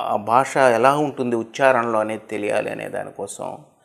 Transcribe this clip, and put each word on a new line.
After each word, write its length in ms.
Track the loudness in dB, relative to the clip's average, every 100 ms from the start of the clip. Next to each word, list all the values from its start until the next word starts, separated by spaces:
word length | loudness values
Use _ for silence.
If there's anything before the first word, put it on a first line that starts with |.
| -4
ఆ 40 | -4
భాష 420 | 2 2 2 4
ఎలా 380 | 4 6 4 4
ఉంటుంది 400 | -2 -2 -2 -2
ఉచ్చారణలో 640 | -4 2 4 4 2 0
అనేది 220 | -2 -4 -8
తెలియాలి 420 | -6 -2 -2 -4
అనే 180 | -8 -8
దానికోసం 680 | -8 -10 -10 -12 -10 -12 -12 -18 _